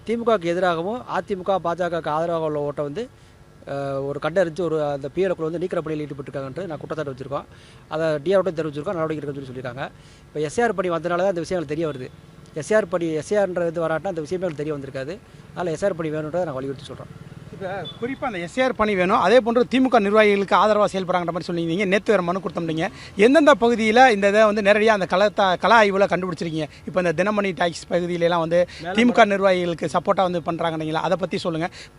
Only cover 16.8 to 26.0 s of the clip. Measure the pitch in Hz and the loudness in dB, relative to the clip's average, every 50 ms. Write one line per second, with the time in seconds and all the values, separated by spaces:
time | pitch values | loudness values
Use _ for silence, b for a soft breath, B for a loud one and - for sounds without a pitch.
16.8 | - - 127 - - - - - - - - - - - - 175 196 180 196 190 | -12 -16 -16 -16 -16 -18 -18 -20 -20 -18 -18 -18 -18 -18 -14 -12 -10 -8 -8 -8
17.8 | 160 - - - 226 247 269 - 311 254 202 175 175 165 - 254 262 254 226 - | -10 -10 -10 -8 -8 -8 -6 -6 -6 -6 -6 -6 -8 -6 -2 0 0 0 2 2
18.8 | 214 214 208 180 180 185 220 - - 185 233 254 208 233 233 254 240 - 233 262 | 2 2 2 2 2 4 4 4 6 6 6 6 6 4 2 2 2 4 4 2
19.8 | 262 247 254 233 196 202 208 220 214 208 202 196 196 - 208 180 190 214 208 208 | 4 6 4 4 4 6 6 6 6 6 4 2 2 4 4 4 6 6 4 4
20.8 | 208 180 - 190 185 170 180 180 170 170 165 180 156 - 175 170 170 165 165 196 | 2 2 0 -2 -2 0 -2 -2 0 -2 -4 -4 -4 -4 -4 -2 -2 -2 -2 0
21.8 | 214 180 190 214 - - 208 185 180 170 180 190 170 185 151 185 170 165 156 160 | 0 2 0 2 2 2 2 2 2 0 -2 -4 -4 -6 -6 -4 -4 -4 -2 -2
22.8 | 170 - - B B B B 190 202 247 277 330 285 302 277 185 233 233 240 208 | -4 -4 -6 B B B B 4 6 6 6 8 8 6 6 6 4 2 2 2
23.8 | 226 220 214 247 269 262 214 196 202 202 196 220 220 214 208 220 202 196 208 214 | 2 4 8 8 8 8 6 4 2 4 6 6 4 4 4 2 4 4 4 6
24.8 | 214 220 214 202 180 - 190 185 208 208 170 - 202 190 175 - - 185 226 233 | 6 4 4 2 2 0 2 2 2 2 2 2 2 2 2 2 4 6 6 6
25.8 | 214 202 185 196 | 6 6 4 2